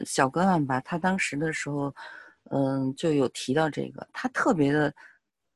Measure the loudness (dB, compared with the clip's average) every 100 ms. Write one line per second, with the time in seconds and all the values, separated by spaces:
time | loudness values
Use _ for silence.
0 | -2 2 2 4 2 2 2 -2 -2 -2
1 | 0 0 -2 -2 -4 -4 -4 -4 -4 -6
2 | -16 -18 -20 _ -4 0 0 0 -2 0
3 | 0 2 2 0 -2 2 0 0 -6 -8
4 | -14 -6 -6 0 2 4 4 4 0 -2
5 | -14 _ _ _ _